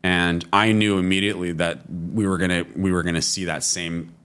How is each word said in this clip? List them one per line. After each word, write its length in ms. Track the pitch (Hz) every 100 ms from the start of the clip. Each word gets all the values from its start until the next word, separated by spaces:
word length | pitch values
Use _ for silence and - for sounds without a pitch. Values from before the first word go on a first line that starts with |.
And 420 | 92 90 87 87 82
I 200 | 101 110
knew 260 | 110 107 98
immediately 540 | 92 95 101 92 90
that 260 | 82 85 69 - 87 85
we 140 | 101 98
were 120 | 92
gonna, 260 | 92 87 82
we 160 | - 95
were 140 | 90
gonna 180 | 85 85
see 220 | - -
that 180 | 90 76
same 500 | - 92 85 85 82 -